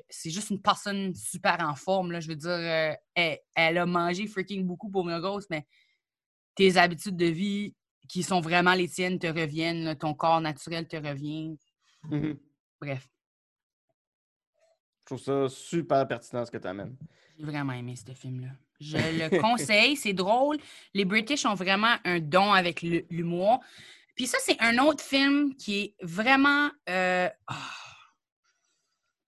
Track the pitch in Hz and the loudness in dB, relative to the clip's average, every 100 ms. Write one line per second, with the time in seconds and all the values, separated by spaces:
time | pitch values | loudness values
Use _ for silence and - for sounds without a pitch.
0 | - - 165 175 208 190 208 185 202 196 | -8 -12 -8 -6 -6 -2 0 0 -2 -4
1 | 190 175 - 180 196 170 160 143 - 190 | -4 -6 -10 -4 0 0 -2 -4 -2 0
2 | 175 170 156 156 165 170 170 160 156 - | 0 -4 -8 -8 -4 -4 -2 0 0 -4
3 | _ 175 165 143 _ 165 165 170 175 175 | _ -2 0 -2 _ 0 2 2 2 0
4 | 170 180 214 196 185 196 180 175 214 190 | 0 -2 -6 -6 -6 -4 -4 -6 -6 -4
5 | 170 170 185 202 - 156 - _ _ _ | -2 -2 -4 -6 -6 -8 -8 _ _ _
6 | _ _ _ _ _ - 190 180 175 160 | _ _ _ _ _ 4 6 6 4 2
7 | 208 175 170 160 202 202 202 - _ _ | -6 0 0 0 -2 -4 -6 -12 _ _
8 | - 185 175 185 160 175 180 185 175 - | -8 -6 0 0 2 4 4 4 0 -2
9 | 185 180 170 160 156 156 165 165 160 156 | -2 -2 -2 -2 -4 -2 -2 -2 -4 -4
10 | 160 151 165 165 156 143 - 165 156 160 | -4 0 2 2 0 -6 -8 -8 -6 -8
11 | 147 139 147 156 160 156 _ _ _ _ | -6 -6 -6 -6 -8 -10 _ _ _ _
12 | 156 147 151 143 _ _ _ - 147 131 | -4 -2 -2 -6 _ _ _ -12 -8 -8
13 | - _ _ _ _ _ _ _ _ _ | -10 _ _ _ _ _ _ _ _ _
14 | _ _ _ _ _ _ _ _ _ _ | _ _ _ _ _ _ _ _ _ _
15 | - 127 135 139 135 135 - 170 143 135 | -12 -8 -2 0 0 -4 -6 -4 2 2
16 | 131 117 - 123 117 117 90 98 98 131 | 2 -4 -6 -8 -6 -8 -8 -8 -10 -14
17 | - _ _ 156 151 147 139 123 120 123 | -20 _ _ -14 -8 -6 -6 -6 -10 -12
18 | - 127 131 127 127 135 _ - 147 156 | -16 -14 -12 -10 -10 -16 _ -18 -6 -2
19 | 160 160 160 180 220 240 143 214 240 294 | 0 0 2 2 4 2 4 4 4 2
20 | 208 185 185 240 285 302 - - - 196 | -2 0 2 2 2 -2 -8 -20 -6 -2
21 | 185 220 220 285 247 185 185 196 226 233 | 0 0 0 0 0 0 0 2 2 2
22 | 180 175 151 180 202 190 175 - 170 170 | 0 -2 4 4 6 6 4 0 -2 -2
23 | - 170 170 175 196 254 - - - - | -2 -4 -2 0 2 2 0 -20 -20 -20
24 | _ - 247 523 453 - 226 240 294 302 | _ -6 -2 0 0 2 4 6 4 2
25 | - 269 277 285 285 269 - 202 202 - | 0 2 4 4 2 -2 -4 -2 -4 -8
26 | 175 175 233 269 285 285 294 - - 185 | -8 0 4 6 6 4 0 -4 -4 0
27 | 185 180 180 - - - - - - - | 2 2 0 -4 -12 -10 -10 -14 -16 -20
28 | - _ _ _ _ _ _ _ _ _ | -20 _ _ _ _ _ _ _ _ _
29 | _ _ | _ _